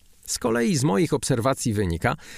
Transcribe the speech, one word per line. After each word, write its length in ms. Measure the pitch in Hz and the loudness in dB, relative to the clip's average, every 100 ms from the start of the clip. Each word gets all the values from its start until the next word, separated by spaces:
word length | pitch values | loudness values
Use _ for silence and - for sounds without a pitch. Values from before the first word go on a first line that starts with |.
| - - - | -20 -18 -10
Z 140 | - | -4
kolei 360 | 247 233 233 156 | -2 0 2 2
z 80 | |
moich 300 | 147 196 165 | 2 2 2
obserwacji 600 | 143 - 123 120 139 127 | 0 0 0 0 0 0
wynika, 420 | 104 95 82 120 139 - | 0 0 0 0 -2 -8